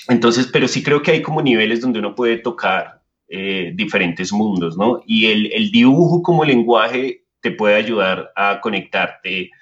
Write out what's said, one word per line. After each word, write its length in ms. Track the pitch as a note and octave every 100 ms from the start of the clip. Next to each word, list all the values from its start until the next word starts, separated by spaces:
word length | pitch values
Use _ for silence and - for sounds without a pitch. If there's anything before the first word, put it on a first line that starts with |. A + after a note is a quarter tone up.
| -
entonces, 380 | A#2+ A#2 A#2 B2+
pero 200 | D3+ B2+
sí 140 | -
creo 200 | - D3
que 80 | -
hay 120 | D#3+
como 200 | D3+ D#3
niveles 380 | C#3+ A2+ A2 A#2
donde 160 | B2+ A2
uno 160 | G#2
puede 240 | G2+ A#2+ A2+
tocar, 640 | B2 A#2 G2 F#2 - - _ _ _
eh, 440 | F#2+ G2 F#2+ E2+
diferentes 580 | F2+ G2 G#2 F#2 E2+ F#2
mundos, 440 | G#2 A2 F#2 E2+ E2+
¿no? 260 | A2 A#2+ -
Y 200 | A2 A2+
el, 260 | G#2+ G#2+
el 180 | A2 G#2
dibujo 520 | A#2 B2 C#3+ D#3+ F3
como 220 | F3+ E3
lenguaje 800 | D#3 A#2+ A2+ A2+ A2+ B2+ C3+ - _ _
te 120 | A#2
puede 240 | F2+ G#2+ G#2
ayudar 560 | A2 A2 F#2+ F2+ -
a 260 | - G2+ G2
conectarte 880 | A2+ G2 - G2 F2 - F#2 F#2 F2+ _